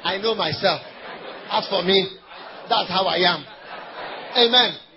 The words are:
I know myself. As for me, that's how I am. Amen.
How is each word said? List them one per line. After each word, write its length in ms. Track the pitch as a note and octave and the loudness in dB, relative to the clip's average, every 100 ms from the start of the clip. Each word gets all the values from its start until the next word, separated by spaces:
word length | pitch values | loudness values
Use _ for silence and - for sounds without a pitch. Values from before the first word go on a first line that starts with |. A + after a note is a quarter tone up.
I 140 | F3 F#3+ | -2 -2
know 180 | G#3+ | -2
myself. 460 | G#3+ E3+ D3+ F#3+ D3+ - - - - - - - | 0 -2 0 0 0 -4 -16 -16 -14 -14 -14 -4
As 160 | G#3 G#3 | -2 0
for 160 | G3 | -2
me, 240 | F3 G3 F3+ - - - - - - | 4 4 4 -6 -18 -18 -16 -16 0
that's 200 | A3+ E3+ | 0 2
how 160 | F3+ | 0
I 120 | F#3+ E3 | 2 4
am. 280 | F3+ E3+ C#3+ - - - - - - - - B3+ | 4 2 -4 -18 -16 -14 -14 -12 -12 -12 -4 4
Amen. 400 | A#3+ B3 A3+ E3 - | 6 6 4 0 -16